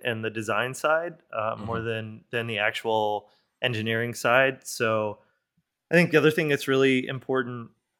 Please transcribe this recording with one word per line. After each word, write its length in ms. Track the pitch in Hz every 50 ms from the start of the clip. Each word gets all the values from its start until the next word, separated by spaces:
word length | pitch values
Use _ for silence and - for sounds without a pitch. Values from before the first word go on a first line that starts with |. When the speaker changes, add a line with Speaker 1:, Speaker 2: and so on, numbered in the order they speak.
| -
Speaker 1:
and 200 | 123 113 110 110
the 60 | 113
design 460 | 104 113 107 110 104 104 120 127 131
side, 380 | - - 151 156 160 170 175 170 - _ _ -
uh, 200 | 113 107 110 117
more 200 | 110 107 110 113
Speaker 2:
Mm-hmm. 100 | 113 113
Speaker 1:
than, 340 | 117 113 113 110 110 110 110 - _
than 160 | - 120 113
the 120 | 117 110 101
actual 720 | 104 110 110 - - 113 110 110 107 104 104 104 - _ _ _ _ _ _ _ -
engineering 500 | 127 120 107 107 113 113 113 120 120 117
side. 540 | - - 120 120 131 135 135 135 131 -
So 520 | - - - 120 113 110 110 107 104 104 - _ _ _ _ _ _ _ _ _ _ _ _ _ -
I 40 | 160
think 160 | 175 175 -
the 60 | 160
other 120 | 151 143 156
thing 200 | 156 170 160 147
that's 180 | 143 139 -
really 400 | - 135 135 135 135 131 127 127
important, 640 | 123 135 123 - - 131 131 127 123 123 120 117 - _ _ _ _ _